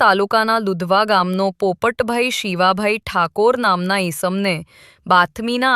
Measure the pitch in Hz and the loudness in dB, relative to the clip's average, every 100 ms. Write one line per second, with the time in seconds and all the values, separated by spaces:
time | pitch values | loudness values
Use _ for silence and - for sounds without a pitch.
0 | 233 190 202 226 220 226 208 180 175 190 | 2 2 2 0 0 -2 -2 -6 0 0
1 | 214 202 180 185 196 185 196 175 226 233 | 2 0 0 0 -2 -2 -4 -2 -4 -2
2 | 233 240 247 240 214 175 185 190 208 214 | -4 -2 -2 -4 -6 0 0 2 0 -2
3 | - 196 165 - 220 254 226 180 180 196 | -4 -2 -2 2 2 2 0 0 0 -2
4 | 180 151 - 190 202 165 165 _ - _ | -2 -4 -4 -2 -2 -4 -8 _ -20 _
5 | - 185 175 - 226 247 262 | 2 4 4 -2 -6 -2 0